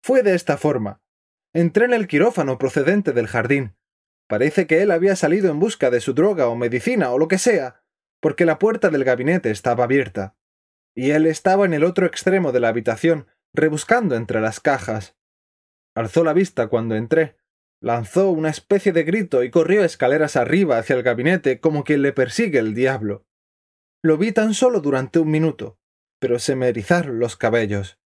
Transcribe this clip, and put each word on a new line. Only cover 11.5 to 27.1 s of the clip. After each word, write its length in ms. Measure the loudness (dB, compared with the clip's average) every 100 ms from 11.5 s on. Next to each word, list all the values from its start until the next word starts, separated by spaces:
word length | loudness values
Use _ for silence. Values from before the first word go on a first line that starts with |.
| 2 2
en 80 |
el 100 | 2
otro 220 | 0 2 -2
extremo 440 | 0 0 0 0
de 100 | 0
la 80 | 0
habitación, 580 | -2 -4 -2 0 0 -4 _ _
rebuscando 640 | 0 0 0 0 2 2 -2
entre 240 | -2 -2
las 200 | -2 -2
cajas. 580 | 0 0 -2 -8 -8 _ _ _ _ _ _ _ _
Alzó 300 | -8 -2 0
la 80 | 2
vista 360 | 2 0 -2 -2
cuando 280 | -2 -2 -4
entré, 400 | 0 0 0 _ _ _ _ _
lanzó 480 | -4 -4 -2 0 0
una 180 | 0 -2
especie 440 | -6 _ 0 2
de 100 | 0
grito 400 | 0 -2 0 -2
y 80 | 2
corrió 340 | 0 2 2
escaleras 520 | 2 0 0 2 0 0
arriba 420 | 0 2 2 0
hacia 180 | 0 0
el 60 |
gabinete 580 | 0 0 0 0 0 0
como 240 | 0 -2
quien 160 | 0 0
le 140 | 0
persigue 440 | 0 -2 0 0 0
el 140 | -2
diablo. 520 | 0 -2 -2 -6 -8 _ _ _ _ _ _ _ _
Lo 140 | 0 2
vi 160 | 2
tan 220 | 0 0
solo 260 | 2 2 2
durante 380 | 0 -2 0 0
un 120 | 2
minuto, 480 | 2 0 -2 -14 -16 _ _ _ _
pero 200 | -2 -2
se 180 | -2 0
me 120 | 0
erizaron 500 | -2 -4 -4 -4